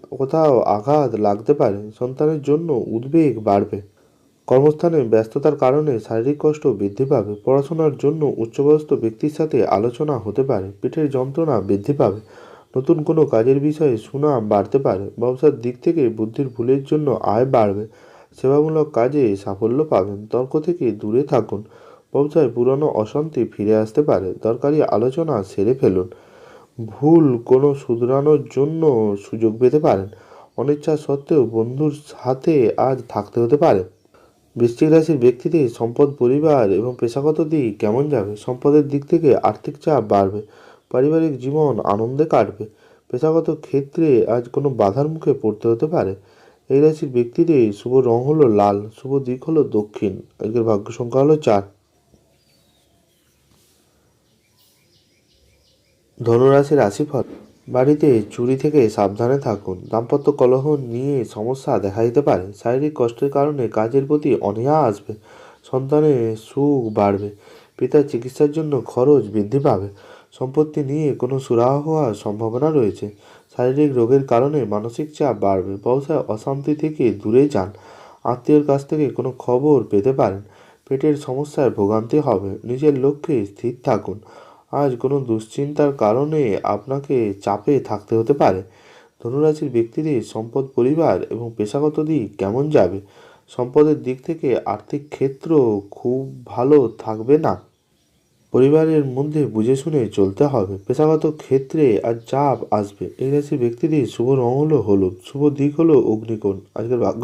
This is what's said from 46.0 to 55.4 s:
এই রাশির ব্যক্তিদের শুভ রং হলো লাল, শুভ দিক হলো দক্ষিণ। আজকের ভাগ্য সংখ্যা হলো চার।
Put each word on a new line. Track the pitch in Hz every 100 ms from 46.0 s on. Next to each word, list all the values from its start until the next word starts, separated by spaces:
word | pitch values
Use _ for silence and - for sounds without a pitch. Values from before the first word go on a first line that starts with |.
| 95 98 _ _ _ _ _
এই | 135
রাশির | 156 156 147
ব্যক্তিদের | 123 120 143 165 147 110
শুভ | 101 120 127
রং | 120 117
হলো | 131 156 135
লাল, | 104 101 101 107
শুভ | - 131 139
দিক | 123 127
হলো | 160 160
দক্ষিণ। | 131 113 104 - 104 92 - _
আজকের | 110 120
ভাগ্য | 113 104 104
সংখ্যা | - 120 131
হলো | 143 156
চার। | 139 101 95 _ _ _ _ _ _ _ _ _ _ _ _ _ _ _ _ _ _ _ _ _ _ _ _ _ _ _ _ _ _ _ _ _ _ _ _ _